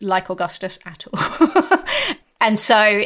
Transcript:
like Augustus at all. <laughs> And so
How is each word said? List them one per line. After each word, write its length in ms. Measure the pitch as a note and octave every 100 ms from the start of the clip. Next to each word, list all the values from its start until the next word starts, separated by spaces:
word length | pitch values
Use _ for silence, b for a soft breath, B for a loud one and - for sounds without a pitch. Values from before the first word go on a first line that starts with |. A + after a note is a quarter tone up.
like 280 | G3+ F#3 F#3
Augustus 500 | F3+ F3 - F#3 - F3+
at 200 | D#3 -
all. 520 | - - - D#4 F#4 - F#4+
<laughs> 20 | - D5 B B _ -
And 140 | A3+ G#3
so 460 | - A3 G#3+ G#3